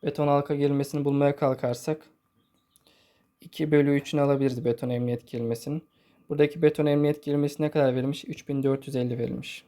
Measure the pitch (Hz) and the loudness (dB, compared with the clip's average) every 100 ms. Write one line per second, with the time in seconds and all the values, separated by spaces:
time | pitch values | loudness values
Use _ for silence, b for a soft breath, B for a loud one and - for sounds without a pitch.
0 | 160 143 147 143 143 143 143 139 139 151 | -6 -2 2 2 2 0 2 0 -2 -2
1 | 143 139 143 139 139 131 127 120 - 156 | 0 2 2 2 0 0 -2 -4 -4 -6
2 | - _ _ _ _ _ _ _ b b | -8 _ _ _ _ _ _ _ b b
3 | b b b _ - - 156 147 143 143 | b b b _ -20 -6 2 4 4 2
4 | 139 151 143 139 135 127 123 117 127 123 | 0 0 2 2 2 0 -2 -2 -2 -2
5 | 123 120 - 123 117 117 - 151 - b | -2 -4 -6 -6 -4 -4 -4 -8 -8 b
6 | b b b 147 147 151 156 151 151 143 | b b b 0 0 4 2 4 2 4
7 | 147 147 - 143 147 143 151 151 135 127 | 2 0 -2 0 0 -2 -2 2 2 2
8 | 131 143 - 160 - 139 135 135 135 135 | -2 -4 -8 -12 -6 -2 0 0 -2 -4
9 | 123 120 120 - - - | -2 -2 -4 -6 -10 -16